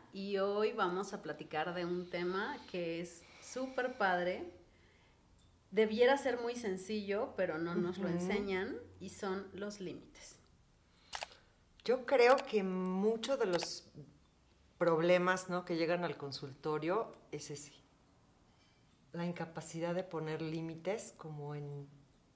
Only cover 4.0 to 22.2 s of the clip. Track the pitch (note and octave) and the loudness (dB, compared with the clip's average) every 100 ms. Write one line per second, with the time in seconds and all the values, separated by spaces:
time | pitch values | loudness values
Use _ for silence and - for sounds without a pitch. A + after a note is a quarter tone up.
4 | G3 F3+ F3+ G#3 F4 - - - - - | 2 4 2 -2 -6 -14 -20 -20 -20 -20
5 | - _ _ - - - _ F#3+ G#3+ A3 | -20 _ _ -20 -20 -20 _ 2 4 6
6 | A#3+ C#4 C4+ A#3+ A#3 A#3+ G#3+ F#3 F#3 G#3+ | 6 6 2 0 -2 -4 -4 -4 -4 -4
7 | G3 G3+ C4+ - F3+ D#3+ E3+ F3 F3 F#3 | -2 -2 -2 0 0 0 -2 0 0 0
8 | F3 F3 F3+ G3+ G3+ F#3 G#3+ A4 - - | -2 0 0 0 0 0 -2 -6 -10 -14
9 | F#3 - G3+ F#3+ F#3+ F3+ G3+ G3+ F3+ - | -14 -6 -4 -4 -6 -8 -8 -6 -8 -10
10 | - - - - - _ _ _ _ _ | -14 -20 -20 -20 -20 _ _ _ _ _
11 | - - - - - _ _ - - B3+ | -12 -10 -10 -14 -20 _ _ -6 0 2
12 | A#3+ C4 A#3+ C4+ - G#3+ F#3+ F#3 F#3 F#3 | 4 8 10 8 6 0 2 0 0 2
13 | G#3 A3+ A3+ C4+ G#3 F3 - - - D3 | 2 2 0 0 2 2 0 -8 -12 -18
14 | C#3+ - _ _ _ _ _ - E3+ D#3+ | -18 -20 _ _ _ _ _ 0 4 4
15 | F3 F3+ F3+ F#3 F3+ F3+ F3 E3 E3 F3 | 6 6 6 2 0 -4 -2 0 2 2
16 | E3+ C#3+ C#3+ C3 C#3 C3 D#3 D3+ D#3 G3+ | 0 -4 -8 -8 -10 -6 -2 0 2 0
17 | A3+ - - D3 - C#3+ - - - _ | -2 -8 -12 -10 -8 -10 -12 -18 -20 _
18 | _ _ _ _ _ _ _ _ _ _ | _ _ _ _ _ _ _ _ _ _
19 | _ E3+ F3 E3+ E3 - - E3 E3+ F3 | _ -4 -4 -4 -6 -8 -8 -4 -2 -2
20 | F#3 D#3+ D#3 D#3 D#3+ D#3+ E3 E3 F3 A3 | -2 -4 -4 -4 -4 -4 -4 -6 -4 -4
21 | - - D#3+ D3+ D3 D3 C#3+ C#3+ C#3+ - | -6 -12 -12 -10 -8 -8 -8 -10 -12 -18
22 | - _ | -20 _